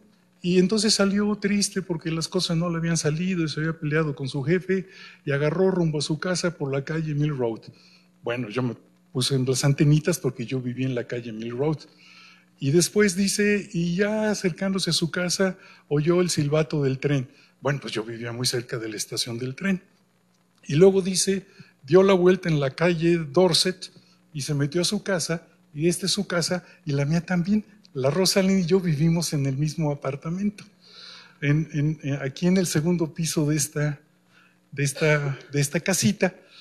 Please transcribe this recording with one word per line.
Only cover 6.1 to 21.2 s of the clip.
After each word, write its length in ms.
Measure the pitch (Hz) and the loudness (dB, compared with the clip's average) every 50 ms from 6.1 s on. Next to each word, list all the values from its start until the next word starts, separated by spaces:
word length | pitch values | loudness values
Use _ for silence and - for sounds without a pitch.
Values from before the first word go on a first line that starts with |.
| 160 147 | -4 -2
casa 380 | - 180 180 160 - 175 160 - | -2 -2 -2 0 -2 -2 -2 -2
por 160 | 147 135 135 | -4 -4 -2
la 100 | 143 135 | -4 -4
calle 300 | - 156 160 160 156 147 | -4 -4 -4 -4 -2 -2
Mill 240 | 143 147 151 147 127 | 0 0 0 0 0
Road. 240 | 123 117 110 110 - - - - _ _ _ _ _ _ _ _ - | -2 -2 -2 -4 -10 -16 -20 -20 _ _ _ _ _ _ _ _ -6
Bueno, 260 | 120 117 123 120 104 | -6 -4 -4 -4 -4
yo 140 | 107 127 127 | -2 -2 -2
me 120 | 120 113 - - _ _ _ _ _ - | -2 -4 -6 -12 _ _ _ _ _ -4
puse 220 | 135 127 - 139 | -4 -2 0 0
en 100 | 131 127 | 0 0
las 180 | 131 131 127 - | 0 0 2 2
antenitas 560 | 143 139 - 165 147 147 156 - 185 170 - | 2 2 4 4 6 4 4 4 0 -2 -2
porque 280 | - 127 - - 120 107 | -2 -4 -4 -4 -6 -6
yo 120 | 135 131 | -6 -4
vivía 280 | 123 123 120 123 131 131 | -4 -6 -6 -4 -4 -4
en 80 | 127 | -2
la 100 | 120 113 | -4 -4
calle 260 | - 123 120 113 120 | -6 -6 -8 -8 -8
Mill 240 | 107 110 113 117 120 | -10 -10 -8 -8 -4
Road. 220 | 120 143 156 156 - - - _ _ - - - - - - - _ _ _ _ _ | -2 -2 -2 -2 -2 -6 -12 _ _ -20 -20 -20 -20 -20 -20 -20 _ _ _ _ _
Y 120 | - 135 | -2 2
después 440 | 147 175 170 - - 208 208 202 175 | 4 4 2 4 2 2 2 4 2
dice, 540 | 190 202 196 - - 208 208 208 202 175 - | 2 0 0 2 2 2 2 2 0 -2 -4
y 240 | - 170 170 175 175 | -4 -2 -2 0 0
ya 360 | 185 202 202 214 214 214 214 | 0 0 0 0 0 0 0
acercándose 580 | 202 - - 185 160 - 196 196 190 190 - 180 | 0 0 -2 -2 -2 -2 -2 -2 -2 -2 0 0
a 40 | 156 | 0
su 180 | - 170 151 | 0 -2 -2
casa, 460 | - 180 180 175 - - 196 185 185 - - - - - _ - | -2 -2 -2 -2 0 0 0 0 0 -4 -12 -20 -20 -20 _ -2
oyó 320 | 147 151 151 170 170 180 | 0 0 2 4 4 4
el 120 | 180 170 | 2 2
silbato 500 | - 156 147 143 151 156 156 - - 151 139 | 0 0 0 2 2 2 0 0 0 0 0
del 140 | 135 135 131 | 0 0 0
tren. 300 | - 139 143 135 123 - - - _ _ _ _ | 0 0 0 0 -2 -4 -10 -20 _ _ _ _
Bueno, 180 | - 131 143 131 | -4 -2 -2 -2
pues 140 | 110 113 - | -4 -6 -6
yo 100 | 113 110 | -6 -6
vivía 280 | 117 120 113 120 117 | -6 -8 -8 -8 -8
muy 160 | 117 120 127 123 | -6 -4 -4 -2
cerca 320 | 131 123 117 - 135 117 | -2 -2 -4 -6 -8 -8
de 100 | 113 113 | -6 -6
la 80 | 107 98 | -8 -8
estación 400 | - - 123 107 - 127 117 113 | -8 -8 -6 -6 -6 -6 -6 -6
del 160 | 127 131 131 | -8 -8 -8
tren. 280 | - 185 196 190 180 - _ _ _ _ _ _ _ _ _ _ _ _ _ _ _ - - | -4 -2 -2 -2 -2 -4 _ _ _ _ _ _ _ _ _ _ _ _ _ _ _ -8 -2
Y 60 | 143 | 4
luego 280 | 147 185 196 190 190 175 | 6 6 6 6 4 0
dice, 420 | 190 190 165 | -2 -2 -2